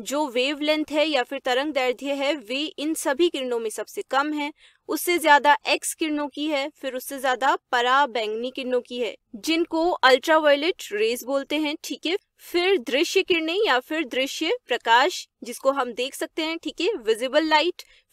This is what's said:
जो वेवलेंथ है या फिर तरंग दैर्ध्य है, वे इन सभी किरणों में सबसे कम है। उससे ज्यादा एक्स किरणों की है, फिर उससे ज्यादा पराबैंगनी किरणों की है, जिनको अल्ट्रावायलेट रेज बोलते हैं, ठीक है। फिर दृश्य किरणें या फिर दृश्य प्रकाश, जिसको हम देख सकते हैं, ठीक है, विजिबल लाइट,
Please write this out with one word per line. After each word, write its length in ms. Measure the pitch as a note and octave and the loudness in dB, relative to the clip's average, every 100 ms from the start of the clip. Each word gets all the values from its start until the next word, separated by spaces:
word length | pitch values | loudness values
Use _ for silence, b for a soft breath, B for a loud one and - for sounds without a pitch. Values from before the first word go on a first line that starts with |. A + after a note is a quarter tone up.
जो 260 | G3 C#4 D4+ | -6 -2 -2
वेवलेंथ 640 | A#3 C4 D4 D4+ D#4 D4+ | 0 -2 0 0 0 0
है 120 | D4+ D#4 | 0 0
या 160 | C#4 | 0
फिर 160 | A#3+ C4+ | -2 -4
तरंग 340 | - B3 D4 | -2 -2 0
दैर्ध्य 400 | C#4 B3+ B3 C#4 | 0 0 -2 -4
है, 220 | C#4 C#4 | -2 -2
वे 280 | D4 G#3 C4 | -4 -4 -6
इन 300 | D4+ - D4 | -6 -6 -4
सभी 340 | D#4+ D#4+ C4+ F4 | -4 -2 2 0
किरणों 300 | D4 B3+ A#3 | 0 -4 -4
में 100 | A3+ | -4
सबसे 320 | - G#3 - - | -8 -10 -10 -2
कम 220 | C4 D4 | 0 0
है। 200 | D4+ D4 - b b - | -2 -6 -10 b b -8
उससे 300 | D#4 - F4 | -4 -2 2
ज्यादा 380 | D#4 C#4+ D4 C#4+ - | 6 6 6 2 2
एक्स 260 | D4+ - | -2 -2
किरणों 320 | - D#4+ D4 D4 | -4 -4 -2 -4
की 180 | D4 D4+ | -6 -4
है, 220 | C#4+ C#4+ | -4 -4
फिर 220 | - C4+ | -8 -8
उससे 240 | B3 - C#4 | -8 -8 -4
ज्यादा 380 | C4 B3+ C4+ F4 _ | -2 0 2 0 _
पराबैंगनी 800 | B3 B3 C4 C#4+ A#3 G#3+ A3 B3 | 0 4 4 4 0 -4 -4 -6
किरणों 300 | C4 B3+ B3 | -6 -2 -2
की 180 | B3 B3 | -2 -6
है, 160 | A#3 - _ G#3+ | -6 -8 _ -8
जिनको 520 | G3+ E4 E4+ D#4+ E4+ | -2 0 0 0 0
अल्ट्रावायलेट 1000 | E4 C4 C4 - D#4 D4+ C#4+ D#4 F#4 - | 4 6 6 6 4 6 4 2 -4 -4
रेज 320 | G#3 A3 B3 | -2 0 -2
बोलते 340 | A#3 C#4 C4+ D4+ | -2 -4 -2 -4
हैं, 180 | D4+ D#4 | -4 -6
ठीक 220 | - C#4+ D4+ | -10 -8 -4
है। 100 | F#4+ _ _ | -4 _ _
फिर 340 | - F4 F4+ F#4+ | -4 0 2 2
दृश्य 420 | A#3 B3+ E4 F#4+ | 0 -2 0 0
किरणें 360 | F4+ E4+ D#4+ F#4 G#4+ | 2 0 0 0 2
या 120 | B3+ | 2
फिर 240 | - D#4+ C4 | 0 -4 -4
दृश्य 500 | A#3 C4+ - D#4+ B4 - | -4 -4 -4 -4 -4 -4
प्रकाश, 600 | A#3+ - A#3 D4+ - - - | -2 4 6 4 0 -12 -16
जिसको 260 | A3+ A#3 C4+ | -14 -4 0
हम 200 | C#4 B3 | 0 -2
देख 200 | A3+ C4 | -4 -6
सकते 280 | - D#4+ - | -4 -8 -4
हैं, 140 | D#4 E4 | -4 -4
ठीक 220 | D#4 - | -8 -4
है, 120 | E4+ G4 | -2 -2
विजिबल 480 | G#3+ A3 B3+ C#4+ | -2 -2 0 2
लाइट, 380 | D#4+ D4+ E4+ - - b b | 4 2 2 -4 -12 b b